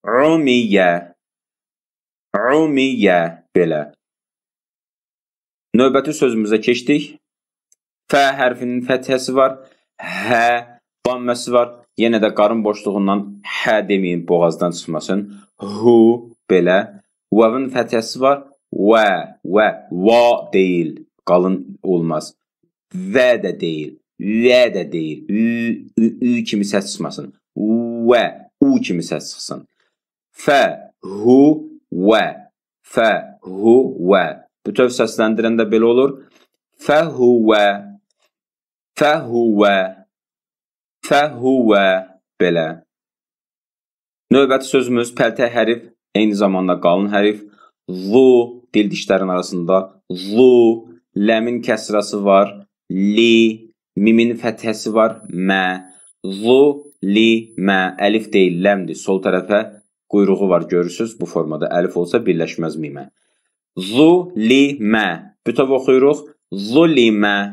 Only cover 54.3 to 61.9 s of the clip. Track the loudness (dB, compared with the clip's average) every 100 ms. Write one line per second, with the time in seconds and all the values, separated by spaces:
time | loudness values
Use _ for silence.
54.3 | -2 -6 -6 -10 -8 -4 0 0 -2 -12
55.3 | -6 -2 0 -2 -6 -14 _ _ _ -14
56.3 | -6 2 4 4 0 -14 _ -2 2 2
57.3 | 0 -4 -4 -2 0 -2 -2 -2 -2 -2
58.3 | 2 2 2 0 0 -4 -10 -4 -2 -2
59.3 | -4 0 -2 -2 -16 _ _ _ 0 2
60.3 | 2 2 0 0 -2 -2 -6 -10 -8 -6
61.3 | -6 -6 -6 -4 -2 -2